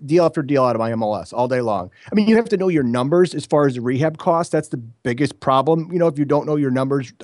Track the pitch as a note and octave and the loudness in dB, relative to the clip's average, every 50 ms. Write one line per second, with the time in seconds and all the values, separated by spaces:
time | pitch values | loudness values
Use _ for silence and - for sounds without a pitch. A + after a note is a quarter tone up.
0 | D3 C3+ D#3+ F3 E3 D#3 - E3 C3 B2+ C#3+ C3+ B2+ B2 A#2 A2 A2+ A2+ A#2 A2+ | -4 2 2 4 4 4 2 -2 -2 0 2 2 2 2 2 0 -2 -2 -2 -2
1 | A2+ G#2+ G#2+ F#2 E2 - - A2+ B2 B2 C3 B2+ A#2+ A2+ G2+ F#2 F2+ - _ _ | -2 -2 -4 -4 -6 -8 -2 -2 -2 0 0 -2 -2 -2 -2 -4 -6 -10 _ _
2 | - - - G#3+ G#3 A3 A3+ A3+ A#3 - G#3 F3+ F#3+ F#3 E3+ D3+ C3 A#2 A#2+ B2 | -14 -2 0 0 4 4 4 2 2 0 -2 0 0 2 2 2 0 2 0 0
3 | B2+ C#3+ E3 F3+ F3+ - - D3+ - - D#3+ D3 D3 C#3 B2 B2 A#2 B2+ C3+ C3 | 0 2 4 4 4 2 0 -8 -6 0 2 2 2 2 0 0 -4 -2 -2 0
4 | D#3 D#3 D#3 - - F#3 E3 E3 E3+ - - D#3 D3 - E3 C3 A#2 A2+ - _ | 0 -2 -2 -2 -2 0 0 0 0 0 -2 -4 -2 -4 -10 -10 -10 -14 -18 _
5 | - B2+ A#2+ B2+ D3 C3 - _ - C#3 C3 C3+ C3 D#3 E3 E3 D#3+ F3 F3+ F3 | -6 -4 -2 -2 -2 -4 -4 _ -2 0 2 2 2 2 0 0 -2 -4 -2 0
6 | E3+ E3 C#3+ C#3+ D3 C3 D3 D3 - D3+ D3+ D3+ C#3+ C3 B2+ C3 C3+ C3+ C#3 C#3 | 0 0 0 -2 -2 0 0 -2 0 -2 -2 -2 0 0 0 -2 0 0 -2 -4
7 | B2 - - _ | -4 -6 -14 _